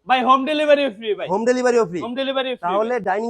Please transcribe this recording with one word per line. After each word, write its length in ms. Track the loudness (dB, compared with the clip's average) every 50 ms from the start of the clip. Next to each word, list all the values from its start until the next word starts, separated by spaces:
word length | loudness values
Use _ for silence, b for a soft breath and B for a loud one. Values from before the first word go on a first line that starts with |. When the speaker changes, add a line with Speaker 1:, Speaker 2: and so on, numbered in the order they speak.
| _ 0
Speaker 1:
ভাই, 100 | 0 2 4 4
হোম 120 | 4 4 2 0
ডেলিভারিও 400 | 0 0 4 4 4 4 4 -2 -4 -6
ফ্রি 120 | -6 -6 -4 -4
ভাই। 80 | -2 -2 -2
Speaker 2:
হোম 80 | 0 2 0
ডেলিভারিও 360 | 0 2 2 2 2 2 2 0
ফ্রি? 80 | -2 -6 -6
Speaker 1:
হোম 80 | -6 -4 -4
ডেলিভারি 320 | -4 -4 -2 -4 -4 -4 -6
ফ্রি 80 | -6 -4
Speaker 2:
তাহলে 300 | -2 -2 0 0 -2 -2
Speaker 1:
ভাই। 100 | -4 -2 -2
Speaker 2:
ডাইনিং 200 | -2 -2 -4